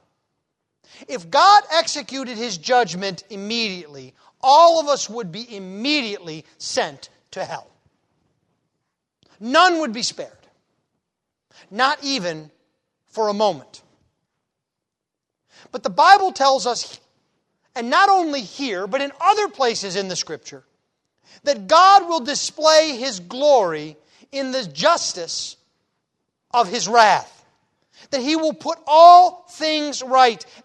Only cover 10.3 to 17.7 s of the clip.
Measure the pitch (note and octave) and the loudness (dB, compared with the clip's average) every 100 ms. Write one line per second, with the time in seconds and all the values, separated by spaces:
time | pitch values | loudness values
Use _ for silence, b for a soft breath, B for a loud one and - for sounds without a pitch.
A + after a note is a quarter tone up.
10.3 | _ _ _ _ _ _ _ _ _ _ | _ _ _ _ _ _ _ _ _ _
11.3 | _ _ b b G3+ C4 D4 C#4 C4+ F3 | _ _ b b -4 -2 -2 -6 -6 -6
12.3 | D#3 D3+ _ _ _ _ _ _ - G#3+ | -10 -16 _ _ _ _ _ _ -6 -4
13.3 | G3+ G#3+ D3 - - _ _ _ _ _ | 0 -2 -2 -14 -20 _ _ _ _ _
14.3 | _ _ _ _ _ _ _ _ _ _ | _ _ _ _ _ _ _ _ _ _
15.3 | _ _ b b B3+ - F3+ E4 G4 F#4+ | _ _ b b -8 -6 2 6 6 4
16.3 | - C#4 C4+ A3+ A3+ - - _ _ _ | 0 0 2 -2 -6 -10 -16 _ _ _
17.3 | _ _ _ _ | _ _ _ _